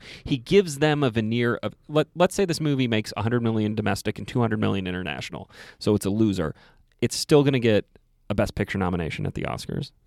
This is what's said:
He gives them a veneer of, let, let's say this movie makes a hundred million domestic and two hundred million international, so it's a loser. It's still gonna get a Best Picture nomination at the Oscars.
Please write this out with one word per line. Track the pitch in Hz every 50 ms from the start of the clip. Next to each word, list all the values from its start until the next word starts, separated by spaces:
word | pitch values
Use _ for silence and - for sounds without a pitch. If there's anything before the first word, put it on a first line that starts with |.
| - - - -
He | - - 143
gives | 123 117 - 196 196 190 165 139 135
them | 151 151 147 147
a | 143 123
veneer | 107 117 107 110 117 120 120 120 113 - -
of, | - - - _ -
let, | 147 151 151 - -
let's | 160 175 190 -
say | - 202
this | 170 151 -
movie | 156 147 143 131 127
makes | 117 113 107 107 - -
a | 101
hundred | 104 113 120 120
million | 117 113 113 107 107 107 107
domestic | 107 104 101 101 - - 110 - -
and | 101 -
two | - 127
hundred | 120 110 110 110
million | 107 104 101 98 92
international, | 90 90 90 90 78 69 - - - 87 - - - - - - - - -
so | - 113 104
it's | 101 -
a | 98
loser. | 101 110 110 107 95 90 82 78 - _ - - _ _ _ _ _ _
It's | 120 117 -
still | - - - 156 143 139
gonna | 143 135 123
get | 113 117 104 101 - _ _ _ _ _ _ _ _ -
a | 104
Best | 107 104 - -
Picture | - 101 - -
nomination | 98 92 87 92 87 80 73 - - -
at | 95 -
the | -
Oscars. | - - 58 - - - - - - - _ _ _